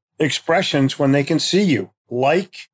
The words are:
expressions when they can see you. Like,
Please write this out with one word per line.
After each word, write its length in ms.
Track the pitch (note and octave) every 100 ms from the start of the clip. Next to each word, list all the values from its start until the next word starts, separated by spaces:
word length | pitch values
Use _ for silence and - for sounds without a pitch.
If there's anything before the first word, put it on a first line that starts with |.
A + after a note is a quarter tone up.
| _ -
expressions 800 | D#3 - - E3+ F#3+ D3 C3+ -
when 140 | C#3
they 100 | C#3+
can 160 | C#3 D#3+
see 240 | - F3+
you. 280 | G3+ A2+ F#2+ _ -
Like, 580 | B2 C3+ E3+ F#3+ - -